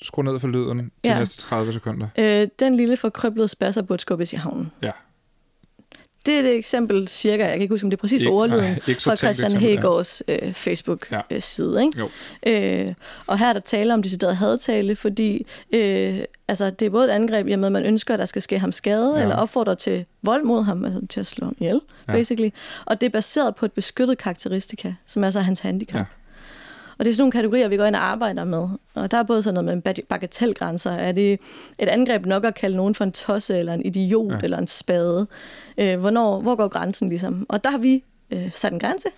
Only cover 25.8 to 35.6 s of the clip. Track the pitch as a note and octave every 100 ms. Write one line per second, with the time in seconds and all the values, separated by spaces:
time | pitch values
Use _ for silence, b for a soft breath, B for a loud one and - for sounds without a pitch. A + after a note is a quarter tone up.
25.8 | G#3+ - - - - B B B B B
26.8 | B B A3 A3+ C4+ A#3+ A3 B3 G#3+ G3+
27.8 | G#3 G#3 F#3 A3 A3+ F3+ E3+ E3 F3+ G3
28.8 | _ - F#3+ A#3 A3+ A3+ G#3 F3+ F3 F3
29.8 | F#3+ F#3 - F3+ F3+ - A#3+ G3 E3+ E3+
30.8 | F#3 F3 F3+ F3+ G3+ G3 B B B B
31.8 | G3+ A3+ B3 A3 F#3 G3 A3+ - G3 F#3
32.8 | G3 G#3 G3 - - G3+ - F3+ E3+ E3+
33.8 | G3 F#3+ F#3 A3 G#3+ - F3 F3 F3+ -
34.8 | - F3 F3 F3 G#3 B B B